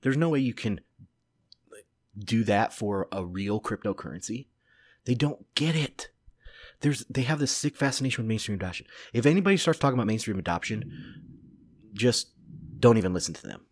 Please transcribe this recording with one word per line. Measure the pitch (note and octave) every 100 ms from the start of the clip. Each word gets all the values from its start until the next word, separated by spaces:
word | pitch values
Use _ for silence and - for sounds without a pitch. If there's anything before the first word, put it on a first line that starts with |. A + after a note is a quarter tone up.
There's | C3+ C3+
no | E3
way | D3+
you | C3
can | A#2 A2+ G2 _ _ - _ _ _ _ - _ - - _ _ G2+
do | G2+ A2+
that | G#2+ G2+ A2
for | - G#2 G2 F#2
a | G2 F2+
real | F2+ G2 G#2+
cryptocurrency. | - G#2 - F#2+ - E2+ - - C#3 _ _ _ _ _
They | -
don't | B2 D3 - -
get | - D#3 D#3+
it. | D3 - - _ - _ - - - _
There's, | D3 C#3+ -
they | B2+
have | B2+ D3+
this | C#3
sick | - D3 -
fascination | C#3 C3 C3 B2
with | A2
mainstream | A2 - G2+
adoption. | F#2 F2 - - -
If | A#2 B2
anybody | E3+ G3 G3
starts | - D#3
talking | C#3+ B2+
about | G#2+
mainstream | A2 A2 G2
adoption, | F2 E2+ - A2 - - - - - - - - - - -
just | G2 A#2+ A2+ - _ - - - -
don't | B2 A2+
even | F#2
listen | F2+ -
to | D#2+ -
them | G1+ _